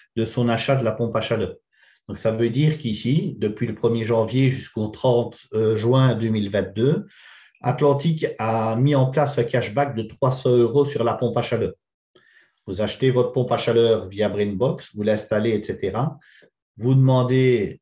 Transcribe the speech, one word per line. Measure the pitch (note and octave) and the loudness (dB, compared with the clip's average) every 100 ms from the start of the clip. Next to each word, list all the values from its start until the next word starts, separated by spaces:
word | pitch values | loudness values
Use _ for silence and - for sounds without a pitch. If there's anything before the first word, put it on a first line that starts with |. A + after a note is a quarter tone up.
| _ A#2 | _ -6
de | A2 | -4
son | - A#2+ | 0 0
achat | A2+ - A2+ | 0 0 0
de | |
la | A2 | 0
pompe | - A2+ G#2+ | -2 -2 -2
à | |
chaleur. | - G#2+ F#2 - _ _ _ _ - | -2 -2 -4 -8 _ _ _ _ -14
Donc | G#2 | -4
ça | A2 | -2
veut | A2 A#2 | 0 0
dire | B2 D#3 D3+ | 2 0 0
qu'ici, | A#2 G#2 A#2 D#3 G3+ - | -4 -4 0 0 -2 -4
depuis | G#2+ - A2+ | -4 -4 -6
le | G#2+ | -2
premier | A#2 A#2 | 0 0
janvier | A2 A2+ G#2+ B2+ C3+ | 0 0 0 2 2
jusqu'au | C3+ - A2 G#2+ | 0 -6 -6 -6
trente, | - C3 A#2+ A#2+ - - | -2 0 2 0 -8 -8
euh, | A2 A2 G#2+ | -2 0 0
juin | A2+ C3 C3 G#2+ | 2 4 4 2
deux | A2+ | 0
mille | A2 G2 | -2 -2
vingt-deux, | G2+ F#2 G2 C3 F#3+ - _ - - _ _ | -2 -4 0 0 0 -4 _ -20 -20 _ _
Atlantic | B2+ C3+ D3 C3+ E3 D#3 D3+ - | -4 0 2 2 0 -2 -4 -4
a | A2+ A2+ A2 A2+ | -4 -2 -2 0
mis | C#3+ C#3+ | 2 2
en | C3 | 2
place | D#3 C#3 - | 0 0 0
un | |
cashback | A2+ B2 G#2 A2+ C#3 A2 | 0 -2 -2 -2 -2 -4
de | |
trois | A2 - C3+ | -8 -2 -2
cents | C3 C3 B2 | 0 2 4
euros | A2+ C#3+ C3+ | 4 2 0
sur | - | 0
la | A#2 B2+ | -2 -2
pompe | A#2+ B2 | -2 -2
à | |
chaleur. | - A2 F#2 - _ _ _ _ _ _ _ _ - | -2 -2 -4 -6 _ _ _ _ _ _ _ _ -10
Vous | F#2 | -6
achetez | G#2 - C3 | -4 0 2
votre | B2+ B2 | 2 0
pompe | C3 B2 | 0 0
à | A#2+ | 0
chaleur | - A#2 A2+ A2 F#2+ | 2 4 4 2 -2
via | G2 G#2 | -2 -2
Brainbox, | G2+ G2+ F#2 C3 - - G#2+ | 0 -2 0 -2 -2 -8 -4
vous | |
l'installez, | G#2 G#2+ - G#2+ A2+ | -2 -2 0 0 0
et | G#2 | -2
cetera. | - - G2 G#2+ D#3 - _ _ - _ _ - | -4 -6 -4 -2 -4 -6 _ _ -20 _ _ -4
Vous | A#2+ C3+ | 2 4
demandez, | C3 B2+ A#2+ C3 C3 A#2+ F#2 - | 6 4 2 2 4 2 0 -8